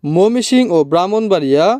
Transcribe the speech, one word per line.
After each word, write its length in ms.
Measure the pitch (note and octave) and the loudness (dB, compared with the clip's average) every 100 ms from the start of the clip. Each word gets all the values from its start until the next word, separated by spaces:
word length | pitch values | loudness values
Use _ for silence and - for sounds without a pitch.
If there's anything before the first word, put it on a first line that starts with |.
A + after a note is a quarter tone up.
| D3 D#3+ | -2 0
ময়মনসিংহ 520 | G3+ A#3+ A3+ B3+ B3+ E3+ | 0 0 0 0 2 0
ও 40 | C#3+ | 0
ব্রাহ্মণবাড়িয়া 720 | D#3+ F#3 G#3+ A3 F#3 C#3 C#3 F3 B3 | 0 0 -2 0 0 2 0 2 -2